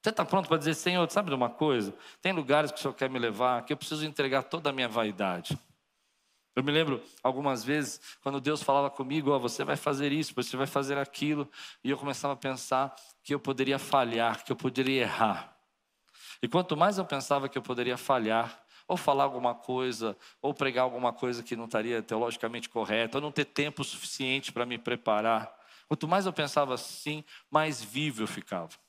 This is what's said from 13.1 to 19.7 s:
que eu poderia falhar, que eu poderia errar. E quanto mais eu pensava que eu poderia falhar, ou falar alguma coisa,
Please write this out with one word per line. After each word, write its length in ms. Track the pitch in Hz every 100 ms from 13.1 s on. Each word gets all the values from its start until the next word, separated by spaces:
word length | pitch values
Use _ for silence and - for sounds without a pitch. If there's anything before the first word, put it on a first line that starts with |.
| -
que 100 | -
eu 60 | 143
poderia 380 | 139 127 131 135
falhar, 680 | - 139 120 113 117 110
que 80 | -
eu 40 | 117
poderia 480 | 135 123 131 135
errar. 520 | 113 - 110 92 - _ _ _ _ _ _ - - -
E 60 | 117
quanto 280 | 180 180 151
mais 220 | 180 196
eu 80 | 175
pensava 420 | 139 131 143 135
que 100 | 135
eu 40 |
poderia 360 | 113 123 123 120
falhar, 680 | - 131 110 113 117 - _ - -
ou 100 | 180
falar 280 | - 139 139
alguma 280 | 127 123
coisa, 640 | 120 -